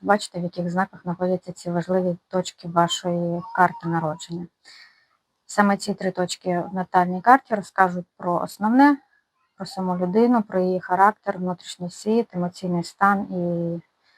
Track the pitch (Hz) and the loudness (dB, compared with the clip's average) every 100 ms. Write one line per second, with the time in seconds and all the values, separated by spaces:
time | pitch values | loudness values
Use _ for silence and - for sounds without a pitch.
0 | 185 208 - 175 175 180 175 180 190 - | -2 -2 -2 -8 -8 -6 -4 -2 -4 -6
1 | - 175 180 180 180 - 180 175 165 185 | -8 -4 -2 -2 -6 -12 -6 -4 0 0
2 | 180 175 _ 185 180 - 175 170 170 - | 0 -4 _ -4 -4 -8 -4 0 2 0
3 | 180 175 170 170 - - 175 165 170 165 | -4 -2 -2 -4 -4 2 2 0 -4 -2
4 | 160 160 - 170 175 _ - - - _ | -2 -6 -10 -12 -12 _ -20 -20 -20 _
5 | _ _ _ _ - - 202 196 - 190 | _ _ _ _ -6 2 2 2 -4 -6
6 | 190 185 180 - 185 175 170 185 180 185 | -4 -2 -4 -4 -4 -2 -2 -6 0 2
7 | 180 185 202 262 - 214 180 - 185 180 | 2 2 4 4 4 -6 -2 2 2 0
8 | 175 - 180 175 160 - 208 247 285 277 | -10 -8 -2 -2 -2 -4 2 6 6 4
9 | _ _ _ _ _ - 190 - 185 180 | _ _ _ _ _ -16 -12 -4 -2 0
10 | 180 208 240 247 208 190 185 185 - 180 | 0 4 4 4 2 0 0 0 0 4
11 | 202 208 202 190 180 180 - - 175 - | 4 2 -4 -4 -4 -6 -10 -12 -12 -8
12 | 214 226 226 180 175 - 185 175 170 - | -2 0 0 -4 -6 -4 -4 -2 -4 2
13 | 196 196 202 185 175 170 170 170 - _ | 2 2 -2 -4 -2 -2 -4 -6 -10 _
14 | _ | _